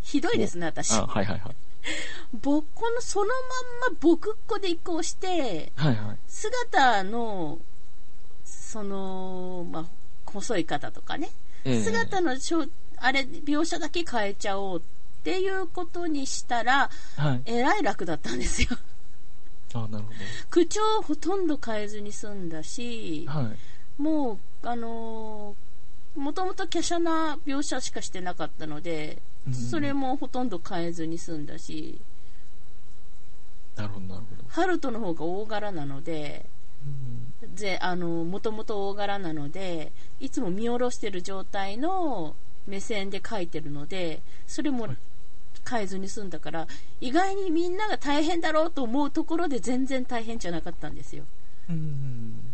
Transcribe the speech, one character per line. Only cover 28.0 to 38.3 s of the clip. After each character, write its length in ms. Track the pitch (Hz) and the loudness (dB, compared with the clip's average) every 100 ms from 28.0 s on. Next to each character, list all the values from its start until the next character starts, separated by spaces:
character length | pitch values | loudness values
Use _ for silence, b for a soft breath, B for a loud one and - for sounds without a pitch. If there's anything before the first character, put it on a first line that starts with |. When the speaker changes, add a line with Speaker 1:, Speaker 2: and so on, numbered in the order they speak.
Speaker 1:
し 60 | - | 0
て 120 | 190 | 0
な 140 | 180 | 0
か 100 | 175 | 0
っ 60 | 151 - | 0 0
た 80 | 156 | 0
の 140 | 147 | -2
で、 380 | 165 156 151 - - - - | -2 -2 -2 0 0 0 0
Speaker 2:
う 40 | |
ん 20 | |
う 40 | 123 | 0
ん 20 | |
う 40 | |
ん。 60 | 120 | 0
Speaker 1:
そ 120 | 320 | 0
れ 120 | 285 | 0
も 240 | 277 262 277 | 0 0 0
ほ 120 | 269 | 0
と 140 | 254 | 0
ん 60 | 254 | 0
ど 120 | 180 - | 0 0
変 200 | 180 170 | 0 0
え 60 | |
ず 140 | 175 160 | 0 0
に 120 | 165 | 0
済 200 | - 160 | 0 0
ん 80 | 147 | 0
だ 120 | 160 | 0
し。 420 | - 160 - - - - b b b - - - - - - - - - - - - - | 0 0 0 0 0 0 b b b 0 0 0 0 0 0 0 0 0 0 0 0 0
Speaker 2:
な 80 | |
る 60 | 104 | 0
ほ 100 | 104 | 0
ど、 60 | 92 | 0
な 80 | 92 | 0
る 60 | |
ほ 200 | 110 101 | 0 0
ど。 20 | - | 0
Speaker 1:
ハ 180 | 320 370 | 0 2
ル 120 | 339 | 2
ト 120 | 277 | 0
の 100 | 226 | 0
方 140 | 202 | 0
が 100 | 160 | 0
大 220 | 160 190 214 | 0 0 0
柄 260 | 208 208 | 0 -2
な 140 | 175 143 | -2 -2
の 160 | 139 | -2
で、 440 | 139 160 147 - - - - - | -2 -2 -2 -2 0 0 0 0
Speaker 2:
う 600 | 143 139 123 117 123 - 208 | 0 0 0 0 0 0 0
ん 20 | |
う 40 | |
ん。 20 | |
Speaker 1:
ぜ-、 240 | 185 208 185 | -2 -2 -2
あ 120 | 185 | -2
の、 300 | 180 170 165 | 0 0 0
元 260 | 165 | 0